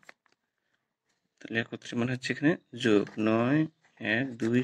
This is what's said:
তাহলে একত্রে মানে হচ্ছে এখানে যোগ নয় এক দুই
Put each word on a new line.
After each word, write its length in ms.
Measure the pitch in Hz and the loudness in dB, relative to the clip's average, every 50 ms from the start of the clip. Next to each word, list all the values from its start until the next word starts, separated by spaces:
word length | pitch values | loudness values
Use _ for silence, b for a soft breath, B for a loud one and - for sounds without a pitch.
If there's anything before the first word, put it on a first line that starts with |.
| _ - - _ _ _ _ _ _ _ _ _ _ _ _ _ _ _ _ _ _ _ _ _ _ _ _ _ | _ -20 -20 _ _ _ _ _ _ _ _ _ _ _ _ _ _ _ _ _ _ _ _ _ _ _ _ _
তাহলে 200 | - - 110 113 117 | -14 -6 -6 -4 -4
একত্রে 300 | - - 110 - - - 120 | -4 -8 -12 -12 -8 -4 -4
মানে 120 | 117 127 127 | -2 -2 -4
হচ্ছে 160 | 123 - - 127 | -6 -6 -6 -4
এখানে 180 | - 143 147 180 - - _ - 117 - | 0 2 0 0 0 -4 _ -12 -2 2
যোগ 200 | 117 104 101 107 - - - 107 110 | 4 4 4 4 0 -2 -2 0 2
নয় 320 | 113 113 120 123 143 156 156 156 - _ _ _ _ - | 2 2 2 2 2 2 0 0 -4 _ _ _ _ -8
এক 260 | - 107 107 117 135 135 120 113 | -4 -2 0 0 -2 -4 -4 -4
দুই 180 | 117 113 120 123 | -2 2 2 2